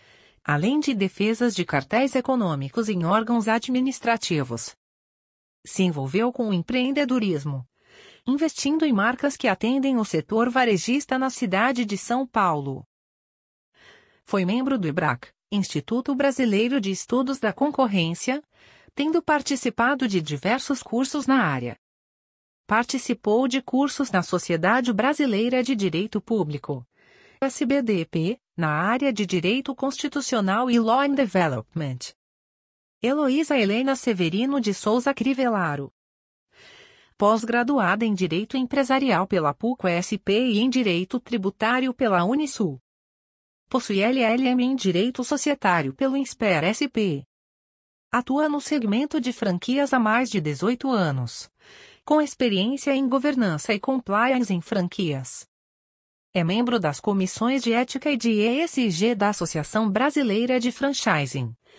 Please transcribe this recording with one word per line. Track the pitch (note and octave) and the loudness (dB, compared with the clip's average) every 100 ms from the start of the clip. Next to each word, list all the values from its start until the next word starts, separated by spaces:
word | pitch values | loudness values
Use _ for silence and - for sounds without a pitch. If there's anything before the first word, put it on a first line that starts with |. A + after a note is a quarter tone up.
| _ _ _ _ | _ _ _ _
além | - D3 F#3+ D4 | -2 0 2 2
de | D4 | 0
defesas | A3+ F#3+ - G#3 A3+ B3 | 0 0 0 0 2 0
de | G#3 | 0
cartéis | F3 C#3+ - A3 C4+ | 0 -2 0 0 2
econômicos | C4 B3 B3+ F#3+ C#3+ C3+ - A3 | 0 0 0 0 -2 -4 -4 -2
em | F#3 E3 | 0 2
órgãos | G#3 A3+ A#3+ G#3+ | 2 2 0 0
administrativos. | A3+ A#3+ B3+ C4 - A#3 A3+ - D#3+ B2+ A#2 - - _ _ _ _ _ _ _ _ | 0 0 -2 0 -2 0 0 0 -2 -2 -6 -8 -14 _ _ _ _ _ _ _ _
Se | - - | -6 0
envolveu | F#3 D3+ C3+ F3 A#3+ | 0 0 -2 0 0
com | B3 A3 | 0 -2
o | |
empreendedorismo, | F#3 E3 B3+ B3+ C#4 C#4 B3+ G#3 D3+ C#3+ C#3 B2 _ _ - - - - | -2 0 0 0 0 0 0 0 -2 -4 -8 -10 _ _ -20 -20 -10 -4
investindo | C#4 D#4+ - C#4 D#4 | 0 0 -2 0 2
em | D#4 | 2
marcas | G#3+ G#3+ B3+ C#4+ - | 2 0 0 -2 0
que | A#3+ | -2
atendem | F#3+ A3 C4+ C4+ B3 | 0 0 0 2 0
o | |
setor | G#3+ D#3+ - A3 B3 | 0 -4 -2 0 2
varejista | B3+ A#3+ F#3+ - C4+ - C4 | 2 2 2 2 -2 0 -2
na | C4 | -2
cidade | - A#3+ F#3+ A#3+ B3 | -2 -2 2 2 0
de | A3 G3+ | -2 -4
São | - A#3+ C4 | -2 -4 -2
Paulo. | A3+ F#3+ D3+ C#3 C3+ - _ _ _ _ _ _ _ _ _ - - _ _ | 0 2 0 -4 -8 -12 _ _ _ _ _ _ _ _ _ -20 -20 _ _
Foi | - G3+ | -4 -2
membro | F3+ A#3 C4 C4 | 0 0 0 0
do | E3 | -2
ibrac, | D3+ D#3 B2 - _ - | 0 -2 -2 -8 _ -4
Instituto | G3+ F#3 D3+ - A#3 C4 C4+ | -2 -2 -4 -2 -2 -2 0
Brasileiro | C#4 C4+ B3 G3+ A#3+ C#4 | 0 2 2 2 2 0
de | G3 | -2
Estudos | F#3+ - B3 C4 C4+ | -4 -2 0 0 0
da | A3 | -2
Concorrência, | - C#4+ C#4+ B3 G3 E3 E3+ - C#4 - _ - - _ | 0 -2 0 0 2 0 -2 -4 -4 -6 _ -20 -20 _
tendo | - D4 E4 | -4 0 0
participado | - D4+ - C4+ B3 - A#3+ C#4 B3+ | 2 0 0 -2 -2 0 0 0 0
de | F#3+ | 0
diversos | D3+ D3 F#3 B3+ - C4+ | -2 -4 -2 -2 -2 -6
cursos | - A#3+ C4 D4+ C4 | -4 -2 -2 -2 0
na | C4+ | 2
área. | F3+ C3+ A#2+ - _ _ _ _ _ _ _ _ - | 2 -2 -6 -10 _ _ _ _ _ _ _ _ 0
Participou | G#3+ A#3+ C4 - A#3 - A3 C4 | 0 0 -4 -4 -2 2 2 2
de | C4 | -2
cursos | - B3+ C#4+ - C4+ | -2 0 0 -2 -2
na | F#3 | -2
Sociedade | E3+ F3+ - E3 F3 A#3+ B3 | 0 -2 0 0 2 2 2
Brasileira | G3+ B3 D4+ C#4+ G3+ A#3 B3+ | 0 0 2 0 2 0 0
de | B3 B3 | 0 0
Direito | F#3+ D#3+ G#3+ G#3 | 0 -2 -2 -4
Público, | - A3+ D#3 D3 - C3+ A#2+ _ _ _ - - | -2 -2 -2 -4 -6 -8 -10 _ _ _ -18 -4
S | C4+ - | -4 0
B | B3 C#4 | 0 2
D | A#3 G3 | 2 0
P, | E3 E3+ E3 B3+ _ - | 0 0 0 -2 _ -4
na | D#3+ | -2
área | D3+ F#3 B3 C#4 | 0 0 0 0
de | G#3+ | 0
Direito | G3 F3+ E3+ B3 C4+ B3 | 0 0 0 0 -4 -4
Constitucional | C4+ C4+ C#4+ C#4+ B3+ A#3+ F#3+ G3+ B3+ | -4 -4 -6 -4 -2 0 0 0 2
e | A#3 | 2
Law | A3 B3 | 4 2
and | C#4+ | 2
Development. | C#4 A#3+ F#3+ E3 B2 - E3 C#3+ B2+ - - _ _ _ _ _ _ _ _ | 2 2 2 2 0 -6 -6 -6 -6 -12 -16 _ _ _ _ _ _ _ _
Heloísa | A#3 C#4+ C#4+ C#4 D#4 C#4 | -2 2 2 2 2 2
Helena | G3 G#3+ C4+ C4 | 2 2 0 0
Severino | - G3 E3+ F#3 C4 C#4 | 0 0 0 0 0 0
de | G#3 | 0
Souza | F#3+ G#3+ A#3+ C4 | -2 0 0 0
Crivellaro. | C#4 B3 C4 B3+ G#3+ E3 C#3+ C#3 _ _ _ _ _ _ _ - - - _ _ - | 0 0 0 0 0 -2 -4 -8 _ _ _ _ _ _ _ -20 -20 -20 _ _ 0
Pós-graduada | G3+ A3+ A3+ A#3+ A#3+ C#4+ F3+ G#3 | 2 2 2 0 2 2 2 0
em | A3+ | 0
Direito | G3 F3+ E3 G#3+ C4+ | 0 0 -2 -4 -4
Empresarial | B3+ C#4+ C4 C4+ C4+ F3 F#3+ | -2 0 0 2 2 2 2
pela | F#3 D3+ | 0 0
puc | C#3+ A3+ B3+ F#3 | -2 -4 -2 0
S | E3+ F#3 G#3 | 0 -2 -4
P | - G3+ B3+ | 0 2 2
e | G#3 | 2
em | B3+ | 2
Direito | B3+ A3 E3+ F#3 B3 | 2 2 0 0 -4
Tributário | - A#3 F#3+ - G#3+ B3 C4 | -4 -4 -2 -2 0 0 0
pela | A#3+ A#3+ F#3 | 0 2 2
Unisul. | F3 C#4 D4+ - F#3+ C3 _ _ _ _ _ _ _ _ - | 2 2 0 -2 -4 -4 _ _ _ _ _ _ _ _ -4
Possui | C4 - G3 | -4 0 0
L | G#3+ C4 | 2 2
L | A3 A#3+ C4 | 2 2 2
M | B3 | 2
em | B3 C4+ | 0 0
Direito | G3 F3 A#3 B3+ | 0 2 0 -2
Societário | B3 D4 D4+ C#4 G3 F3 C#3 | -4 -2 0 0 2 2 0
pelo | C3+ C4+ C4+ | -2 0 0
insper | C4+ - G#3+ E3 | -4 -2 0 2
S | E3 A3 C#4+ | 2 0 -2
P. | - G3+ C#3+ C3+ _ _ _ _ _ _ _ _ | 0 0 -2 -6 _ _ _ _ _ _ _ _
Atua | A#3 B3 C4+ D4+ | -4 0 0 0
no | D4 | 0
segmento | - D4+ A3 G#3+ D4 D#4 | -2 -2 0 0 0 -2
de | B3 | -2
franquias | - G#3 F3+ - C4+ C#4+ | -2 -2 -2 -2 0 2
há | C4 | 2
mais | G#3+ A3+ B3+ | 2 0 0
de | G3+ | -2
dezoito | D3+ C#3 G3 B3 C4+ | -2 -2 -2 -2 0
anos, | A#3 E3+ C3+ A#2+ - - _ - - - - | 0 0 -2 -4 -8 -16 _ -20 -20 -20 -10
com | - D4+ | 0 2
experiência | D4 - B3 G3 G#3 C#4 - | 0 0 0 2 0 -2 -2
em | C4+ C4+ | 0 2
governança | C4 C#4 C4 G#3 D3+ - | 2 0 2 0 0 -2
e | G#3 | -2
compliance | - C4 A3 G3+ B3 B3+ A#3 | 0 -2 0 0 2 2 0
em | F3+ | -2
franquias. | - G#3 F3 - E3+ C3+ C3 - - _ _ _ _ _ _ _ _ | -2 -2 -2 -2 -4 -4 -6 -8 -10 _ _ _ _ _ _ _ _
É | F#3 | -2
membro | E3 G#3 B3 A#3+ | 0 2 2 0
das | D#3+ C#3 | 0 -2
comissões | - G3 F#3 - A3+ C4+ | -2 0 0 0 0 0
de | A#3+ | 0
ética | A3+ B3+ C4 D4+ | 0 0 -2 -2
e | C#4 | 0
de | A#3 | 2
E | G#3+ G#3+ C4 | 2 2 2
S | E4 - A#3 | 0 0 0
G | E3 A3 A3+ | 2 0 2
da | G3+ | 0
Associação | G#3 E3+ D#3+ D3 G#3+ A3 | 0 -4 -4 -2 0 0
Brasileira | G3 C#4 D4 B3+ G3+ B3 B3+ | 2 2 2 0 2 2 2
de | A#3+ | 0
Franchising, | - C4+ C#4 - D#3+ C#3 C#3+ A#2+ A2+ _ | -2 -2 0 0 0 0 -4 -6 -8 _